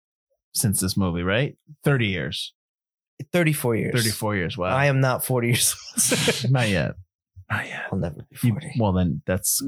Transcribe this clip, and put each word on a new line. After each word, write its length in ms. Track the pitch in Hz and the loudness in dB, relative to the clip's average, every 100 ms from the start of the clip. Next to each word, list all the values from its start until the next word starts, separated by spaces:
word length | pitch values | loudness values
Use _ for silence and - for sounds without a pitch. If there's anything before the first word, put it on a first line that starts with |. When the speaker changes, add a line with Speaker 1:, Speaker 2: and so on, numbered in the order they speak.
| _ _ _ _ _ | _ _ _ _ _
Speaker 1:
since 260 | - 107 92 | -2 0 0
this 160 | 92 - | -2 0
movie, 280 | 92 85 | 0 0
right? 340 | 90 110 147 - - 151 | 0 0 0 -6 -20 -4
Thirty 240 | 151 135 104 | 0 2 0
years. 460 | 90 65 - - - _ _ _ _ _ - - | -2 -4 -6 -10 -14 _ _ _ _ _ -18 -4
Speaker 2:
Thirty-four 420 | 175 160 147 123 110 | 2 2 2 0 0
years. 180 | 92 | 0
Speaker 1:
Thirty-four 440 | 123 110 101 110 101 | 0 0 -2 -2 0
years. 200 | 80 - | -2 -2
Wow. 100 | 90 | 0
Speaker 2:
I 120 | 131 143 | 2 4
am 160 | 135 | 4
not 240 | 131 120 - | 2 2 0
forty 240 | 127 117 | 0 2
years 260 | 120 - - - - - - 226 - 127 | 2 0 -2 -6 -2 0 2 2 0 2
old. 0 | |
<laughs> 40 | |
Speaker 1:
Not 180 | 131 110 | 2 2
yet. 260 | 90 62 - - _ _ - - | 2 0 -6 -18 _ _ -20 -6
Not 140 | 101 - | -6 -6
yet. 140 | - - | -10 -6
Speaker 2:
I'll 60 | 95 | -4
never 180 | 87 - | -4 -6
be 80 | - - | -16 -2
Speaker 1:
You, 80 | 123 | 0
Speaker 2:
forty. 180 | 101 - 120 | 0 -2 0
Speaker 1:
well, 140 | 104 | 2
then 300 | 90 87 73 - | 2 2 0 -2
that's 340 | 92 - - | -2 0 -2